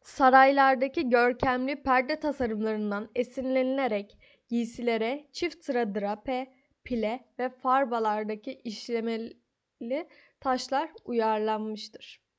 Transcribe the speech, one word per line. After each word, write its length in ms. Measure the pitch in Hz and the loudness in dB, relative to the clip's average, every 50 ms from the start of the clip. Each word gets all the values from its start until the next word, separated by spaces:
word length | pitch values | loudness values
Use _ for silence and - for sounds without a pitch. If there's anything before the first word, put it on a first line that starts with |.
Saraylardaki 1080 | _ - - - 269 262 247 262 262 269 277 277 269 269 269 240 262 269 262 339 294 247 | _ -18 -2 4 6 8 8 10 8 8 8 6 6 6 4 2 0 -2 -2 -4 0 2
görkemli 720 | 240 240 240 247 247 240 - 269 247 254 254 269 294 285 - | 4 4 4 4 2 0 0 0 0 0 -2 -4 -6 -4 0
perde 360 | 277 254 254 254 262 311 302 | 2 2 2 2 0 -4 -2
tasarımlarından 880 | 311 302 277 - 254 220 220 208 214 220 220 214 214 208 202 202 214 - _ | -2 -4 -2 -2 -4 -4 -2 -4 -4 -4 -2 -2 -4 -4 -4 -4 -6 -6 _
esinlenilerek 1000 | 240 247 247 - 269 254 262 262 262 262 262 262 269 269 240 214 202 202 202 - _ _ _ _ _ _ | -4 -4 -4 -6 -6 -4 0 0 0 0 0 0 -2 -2 -2 -2 -4 -6 -8 -18 _ _ _ _ _ _
giysilere 800 | _ 233 233 233 233 - - 233 240 226 220 220 226 269 294 294 _ | _ -2 -2 -2 -4 -6 -4 -2 -2 0 0 0 -2 -4 -6 -10 _
çift 340 | _ - 349 339 - _ _ | _ -6 -6 -6 -6 _ _
sıra 300 | - 254 240 233 208 190 | -4 -2 -2 -2 -2 -2
drape, 580 | 214 196 202 214 214 _ - 254 254 262 262 _ _ _ _ _ _ _ | -4 -4 -4 -6 -6 _ -6 -4 -4 -6 -8 _ _ _ _ _ _ _
pile 420 | - 254 226 220 214 233 262 _ _ _ - | -6 -4 -2 -2 -2 -4 -6 _ _ _ -6
ve 100 | 247 254 | -6 -6
farbalardaki 1040 | 254 _ - 262 254 269 277 226 240 226 226 220 208 214 220 208 214 214 - - 262 | -6 _ 0 2 2 2 2 0 -2 -2 0 -2 -2 -2 -4 -6 -6 -8 -8 -12 -14
işlemeli 1500 | - _ 240 208 - - - 240 226 226 226 226 220 226 233 - _ _ _ _ _ _ _ _ _ 233 233 262 302 349 _ - - _ _ _ _ | -10 _ -12 -10 -10 -8 -6 -4 -4 -2 -2 -4 -4 -6 -10 -14 _ _ _ _ _ _ _ _ _ -6 -4 -4 -4 -6 _ -18 -20 _ _ _ _
taşlar 500 | - 269 254 247 254 - 269 277 320 311 - - _ | -2 -2 -2 -2 -2 -2 -2 -2 -2 -4 -10 -16 _
uyarlanmıştır. 1200 | - 240 233 220 220 220 214 214 220 220 214 214 220 214 214 214 - - - - - - _ _ _ _ | -4 -2 0 2 2 0 0 0 -2 -2 -4 -4 -6 -8 -10 -12 -16 -16 -20 -20 -20 -20 _ _ _ _